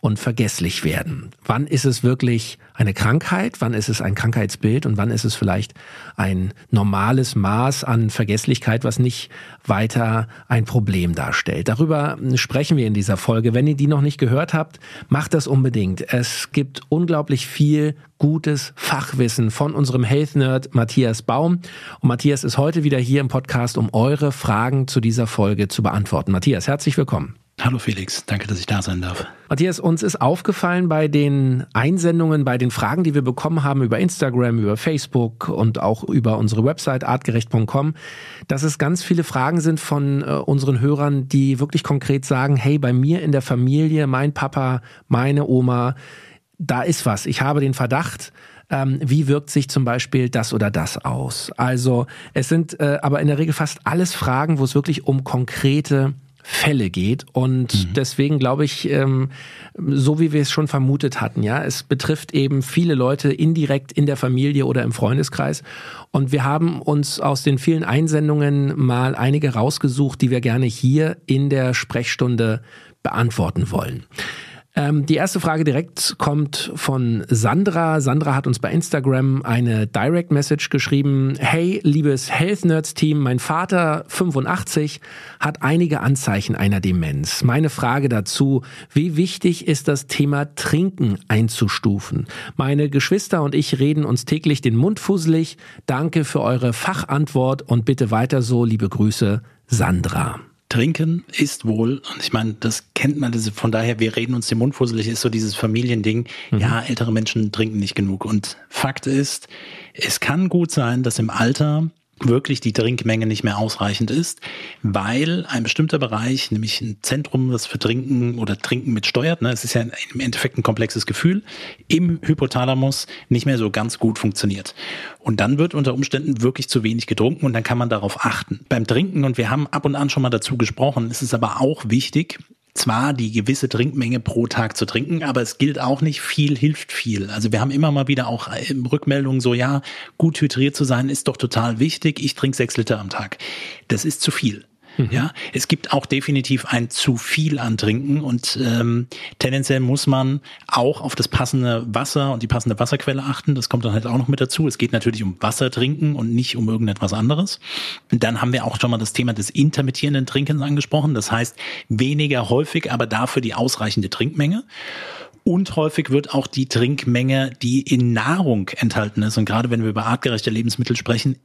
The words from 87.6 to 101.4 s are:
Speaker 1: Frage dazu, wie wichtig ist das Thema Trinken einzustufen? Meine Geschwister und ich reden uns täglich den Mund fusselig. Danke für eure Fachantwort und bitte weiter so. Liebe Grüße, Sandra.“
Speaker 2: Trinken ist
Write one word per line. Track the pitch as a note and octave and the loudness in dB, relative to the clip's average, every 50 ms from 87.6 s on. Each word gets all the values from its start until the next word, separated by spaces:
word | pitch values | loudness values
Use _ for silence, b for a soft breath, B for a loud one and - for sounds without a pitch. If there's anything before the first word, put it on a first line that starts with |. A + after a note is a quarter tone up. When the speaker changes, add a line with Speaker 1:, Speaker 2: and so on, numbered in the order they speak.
| D#3+ D3+ | 0 0
Speaker 1:
Frage | - - D3 A#2+ A#2+ C#3+ C#3 C3+ | 0 -2 0 0 0 0 0 0
dazu, | A#2+ G#2+ F#2+ - - - C#3 C#3 C#3 B2+ B B B B B B | 0 0 -2 -2 0 2 2 2 2 0 B B B B B B
wie | - D3 D3+ F3+ D#3 | 0 0 0 2 2
wichtig | D3+ F3+ F3+ - - - F3+ E3+ F3 - | 0 0 0 -2 0 0 0 0 0 -2
ist | - D#3 C3+ - - | -2 -2 0 0 -2
das | C#3+ C3+ - | -2 -2 -4
Thema | - - - C#3+ C#3+ C#3+ C#3+ C#3+ C#3+ - | -6 0 0 2 2 2 0 -2 -4 -6
Trinken | - - - - D3+ F3+ F#3+ F#3+ - - A2+ G2+ - - | -8 -2 0 2 2 2 0 0 0 0 0 0 -2 -2
einzustufen? | _ A2+ G#2+ A2+ A2+ - - A2+ G2 - - - A2 G2+ G2 - - - - - B B B B B B | _ 2 2 2 2 0 0 -2 0 -2 0 0 0 0 0 -4 -4 -6 -6 -6 B B B B B B
Meine | - C3+ C3+ C#3+ C#3+ D3+ C#3+ | -4 0 0 2 2 0 2
Geschwister | C#3+ C#3 - - F3+ G#3 - - - F3 | 2 0 2 2 0 0 0 0 0 0
und | D3 C#3+ C#3 | 0 2 0
ich | D#3 D3 - - C3 | 0 0 0 0 2
reden | C3+ C#3+ D3+ D3+ D3 | 2 2 2 2 2
uns | - A#2+ B2+ - | 2 0 -2 0
täglich | - D3+ D#3 D#3 D#3+ C#3+ C3 | -2 -2 0 2 0 0 2
den | - B2+ A2+ | 2 2 4
Mund | A2+ C#3 G3 G#3+ G3+ | 4 4 2 0 -2
fusselig. | - - G3 F#3+ D#3+ D#3+ D#3+ D#3+ D#3+ D#3 - B B B B B B | 0 0 0 2 4 2 2 2 2 -2 -6 B B B B B B
Danke | - B2+ B2+ D#3 E3+ E3 E3 D3+ | -4 -2 -2 -2 0 0 0 -2
für | - - - | 0 -2 0
eure | A#2 - B2+ B2 B2 B2 | 0 2 0 2 2 0
Fachantwort | A2+ - - - F#2+ C#3+ E3 - C#3 C#3+ D3+ C#3 - C3+ B2+ B2+ C3+ C3+ | 0 0 -2 -4 -2 -2 -2 -2 0 0 0 2 2 2 2 2 0 -2
und | - - B2 A#2+ A2 | 0 0 0 2 4
bitte | B2 C3+ C3 C3 G#2 | 2 2 2 2 2
weiter | A2+ A2+ A#2+ B2 D3 C3+ | 2 2 2 2 2 0
so. | A#2+ A2 B2+ A#2+ A#2+ | 2 2 2 2 4
Liebe | A#2 A2 G#2 G#2 F#2+ | 2 2 2 0 -2
Grüße, | - - G#2 G#2+ G#2+ - - G2+ G2+ A2+ b b b b b | 2 2 2 2 4 2 2 2 2 -2 b b b b b
Sandra.“ | _ - G#2+ - - F2+ F2 - F#2+ - D#2+ D2+ - - - - - _ _ _ _ | _ 0 2 2 2 2 0 0 -2 -2 -2 -2 -2 -6 -8 -14 -20 _ _ _ _
Speaker 2:
Trinken | - A#2+ A#2+ D#3 D#3+ - D#3+ D#3+ E3 F3 - - - | 0 2 2 2 2 0 0 0 0 -2 -4 -6 0
ist | - | 0